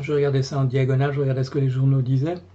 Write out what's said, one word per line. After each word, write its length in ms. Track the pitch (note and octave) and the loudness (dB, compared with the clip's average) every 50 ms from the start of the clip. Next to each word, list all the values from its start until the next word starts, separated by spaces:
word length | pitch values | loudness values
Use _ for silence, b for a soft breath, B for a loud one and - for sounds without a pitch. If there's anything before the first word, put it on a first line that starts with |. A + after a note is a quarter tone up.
Je 100 | C#3 D#3 | -6 -2
regardais 300 | D3 C#3+ C#3+ C#3 C3+ C3+ | 0 0 0 2 0 0
ça 160 | C3 - D3 | -2 -2 -2
en 60 | C3+ C3+ | -2 -2
diagonale, 480 | B2+ B2 C3+ C3 C3 C3 C3 C#3 D3 C#3 | 0 0 0 0 2 2 0 0 0 0
je 60 | C#3+ | 0
regardais 240 | C#3 C3+ C3 C3+ C3 | 0 0 0 -2 -2
ce 80 | C3 | -2
que 80 | - C#3+ | -2 -2
les 100 | C3+ C3 | 0 0
journaux 320 | B2+ C3 C3+ C3+ C3+ C3+ | 0 2 2 2 2 2
disaient. 360 | B2 B2+ C3+ C3 C#3+ E3 F3+ F3+ - - | 2 2 0 0 0 -2 -4 -6 -10 -16